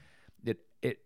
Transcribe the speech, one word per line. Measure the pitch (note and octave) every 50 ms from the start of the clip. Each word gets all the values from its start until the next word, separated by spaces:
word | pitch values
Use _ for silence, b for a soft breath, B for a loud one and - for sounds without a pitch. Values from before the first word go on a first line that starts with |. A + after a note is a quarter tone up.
| b b b b b b b - -
it, | A#2 A2+ - - - - -
it | - C3 G#2+ - -